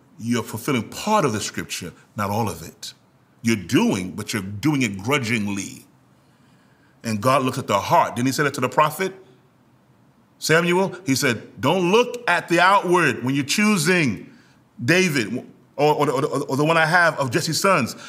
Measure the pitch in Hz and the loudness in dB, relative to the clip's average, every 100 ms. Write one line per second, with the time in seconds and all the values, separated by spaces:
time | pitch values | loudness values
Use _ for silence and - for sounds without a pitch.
0 | _ - 113 120 113 110 - 131 101 - | _ -12 -4 -4 -4 -8 -4 -4 -4 -8
1 | - 214 151 107 - - 87 - 85 - | 0 0 2 -2 -6 -8 -10 -10 -12 -16
2 | _ - 101 104 110 80 82 - - - | _ -6 -4 -2 -4 -6 -14 -16 -18 -18
3 | _ _ _ _ 113 113 85 151 233 120 | _ _ _ _ -2 -2 2 2 2 0
4 | 92 101 104 110 95 104 143 147 120 98 | -4 -10 -6 -6 -6 -4 0 0 -2 -4
5 | 104 143 113 117 101 101 90 - - _ | -2 -2 -2 -2 -4 -6 -8 -14 -20 _
6 | _ _ _ _ _ _ _ _ _ _ | _ _ _ _ _ _ _ _ _ _
7 | 113 110 127 139 127 127 - 101 98 165 | -8 -2 2 2 0 -4 -2 -2 2 2
8 | 101 95 127 127 147 113 123 - 151 151 | 2 0 -2 0 -2 -2 -2 2 0 0
9 | 190 185 - _ _ _ _ _ _ _ | -6 -8 -20 _ _ _ _ _ _ _
10 | _ _ _ - - 160 175 180 190 - | _ _ _ -8 0 2 4 2 0 -4
11 | - 131 139 110 - - 120 185 170 214 | -2 0 0 -2 -6 -4 0 2 4 2
12 | 240 - - 175 156 170 180 196 180 180 | 2 -2 0 0 2 4 6 4 4 4
13 | 156 117 123 139 139 - 214 208 151 180 | 4 0 -2 -2 -2 0 2 2 2 2
14 | 147 90 - - _ _ _ - 120 175 | 2 -2 -10 -20 _ _ _ -6 2 4
15 | 185 143 101 117 - - _ - 147 139 | 4 0 -2 -6 -10 -20 _ 0 2 2
16 | 143 131 147 139 - 131 151 165 156 180 | 2 0 0 -2 -2 0 2 2 4 4
17 | 170 151 135 165 165 151 196 180 117 - | 4 2 -2 -2 -2 0 2 2 0 -8